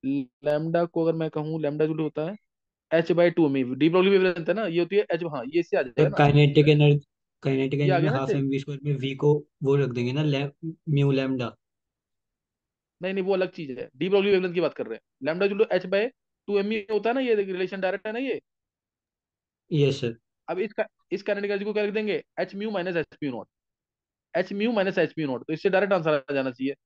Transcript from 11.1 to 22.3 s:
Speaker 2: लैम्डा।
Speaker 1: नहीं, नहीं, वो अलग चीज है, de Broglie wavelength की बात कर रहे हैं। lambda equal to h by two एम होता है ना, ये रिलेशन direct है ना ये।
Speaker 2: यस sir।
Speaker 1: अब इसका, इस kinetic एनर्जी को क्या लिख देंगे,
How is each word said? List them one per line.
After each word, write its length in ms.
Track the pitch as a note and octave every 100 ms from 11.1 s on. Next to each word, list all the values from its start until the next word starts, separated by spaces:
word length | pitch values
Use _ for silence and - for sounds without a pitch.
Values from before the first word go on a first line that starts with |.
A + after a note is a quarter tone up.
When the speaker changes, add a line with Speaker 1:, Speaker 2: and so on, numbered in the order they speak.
Speaker 2:
लैम्डा। 460 | C3+ C3 C3 A#2 - _ _ _ _ _ _ _ _ _ _ _ _ _ _
Speaker 1:
नहीं, 120 | F3+
नहीं, 100 | F#3+
वो 80 | F#3+
अलग 180 | G3 F3+
चीज 200 | - D3
है, 180 | A#2+ -
de 140 | C3
Broglie 240 | F3+ G3 G3
wavelength 280 | G3 F#3
की 60 | E3+
बात 140 | D#3+
कर 120 | - A2+
रहे 120 | A2
हैं। 280 | _ _ C3+
lambda 240 | E3+ G3+
equal 200 | G3 G#3+
to 100 | F3+
h 100 | F3+
by 180 | G3 A#3+ _ _ _ -
two 120 | G3+
एम 140 | G3+ A3 G3
होता 180 | G#3+ G#3+
है 40 |
ना, 60 | B3+
ये 140 | C4
रिलेशन 460 | A3 G3 F#3 F3+ G3
direct 260 | F#3+ G3 G#3+
है 60 |
ना 60 | A3
ये। 220 | C4+ F3+ _ _ _ _ _ _ _ _ _ _ _ _ _
Speaker 2:
यस 280 | D3+ C#3 -
sir। 160 | A#2+ A#2 _ _ -
Speaker 1:
अब 100 | F3
इसका, 280 | G#3+ - - _ _
इस 120 | F#3
kinetic 200 | G3 G3+
एनर्जी 200 | G3+ G3+
को 80 | G#3
क्या 120 | G#3
लिख 100 | G#3
देंगे, 280 | G#3+ G#3+ D#3+ -